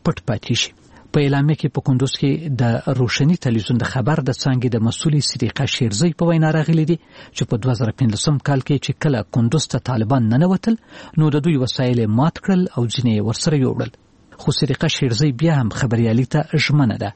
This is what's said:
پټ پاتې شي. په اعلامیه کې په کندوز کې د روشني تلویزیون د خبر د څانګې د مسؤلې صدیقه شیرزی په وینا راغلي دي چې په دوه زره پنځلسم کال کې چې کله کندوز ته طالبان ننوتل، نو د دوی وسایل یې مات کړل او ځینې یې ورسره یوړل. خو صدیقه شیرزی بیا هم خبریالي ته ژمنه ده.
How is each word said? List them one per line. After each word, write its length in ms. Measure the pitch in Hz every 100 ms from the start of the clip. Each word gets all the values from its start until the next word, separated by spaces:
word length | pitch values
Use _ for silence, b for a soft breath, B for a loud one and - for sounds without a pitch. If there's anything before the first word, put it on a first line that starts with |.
| -
پټ 140 | -
پاتې 340 | - 110 -
شي. 180 | 120 - B B B B
په 80 | 151
اعلامیه 340 | 139 139 143 151
کې 120 | 147
په 140 | -
کندوز 300 | - 135 135 -
کې 300 | 143 156 165
د 160 | 123 120 117 -
روشني 480 | 127 120 - 143 180
تلویزیون 420 | 131 113 95 123
د 60 |
خبر 360 | 113 131 113 156
د 120 | 135
څانګې 380 | 127 139 127 123
د 60 | 113
مسؤلې 440 | 110 - 165 151
صدیقه 460 | - - 113 - 139
شیرزی 480 | - 113 101 170
په 120 | 156 170
وینا 260 | 165 156
راغلي 340 | 156 156 160 156
دي 140 | 170 B B B
چې 100 | -
په 140 | - 120
دوه 160 | 117
زره 200 | 117 113 -
پنځلسم 360 | 117 101 - 139
کال 220 | - 139
کې 180 | - 143
چې 160 | - -
کله 220 | 160 123 98
کندوز 340 | - 117 151 -
ته 100 | 131
طالبان 520 | - 127 107 135 110
ننوتل، 460 | 120 180 185 - 226 B B B -
نو 120 | 156
د 140 | 147
دوی 120 | 151 147
وسایل 440 | 127 - 127 120
یې 60 | 110
مات 340 | 110 156 -
کړل 260 | - 185 180 -
او 100 | 120
ځینې 240 | - 120 107
یې 40 |
ورسره 360 | 104 - - 151
یوړل. 340 | 123 - 117 - _ _ _ -
خو 140 | -
صدیقه 360 | - 151 127 160
شیرزی 440 | - 135 113 151
بیا 300 | 120 165 147
هم 80 | 113
خبریالي 560 | - 131 117 117 113 131
ته 200 | 151 - 156
ژمنه 420 | - 147 123 104
ده. 160 | 101